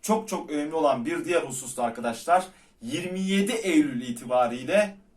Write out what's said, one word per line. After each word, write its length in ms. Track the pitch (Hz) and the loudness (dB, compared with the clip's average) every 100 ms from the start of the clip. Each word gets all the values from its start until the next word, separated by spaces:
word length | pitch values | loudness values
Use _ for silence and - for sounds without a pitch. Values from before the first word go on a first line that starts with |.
çok 260 | - 220 - | 0 0 0
çok 220 | 180 143 | -6 -4
önemli 260 | 151 147 160 | -4 -2 0
olan 300 | 147 123 120 | 2 2 0
bir 200 | 170 160 | -4 0
diğer 160 | 175 | 0
husus 360 | 135 135 127 - | 0 -8 -10 -4
da 60 | |
arkadaşlar 640 | 120 117 117 113 - 180 185 - _ _ | -4 -2 -6 -6 4 4 2 -14 _ _
yirmi 380 | 113 147 180 185 | -6 -4 -4 -4
yedi 320 | 190 196 202 | 0 2 2
Eylül 500 | 233 185 156 147 120 | 0 2 4 4 0
itibariyle 960 | 123 117 120 123 120 123 131 190 208 196 _ | -6 -8 0 2 2 0 0 2 2 -2 _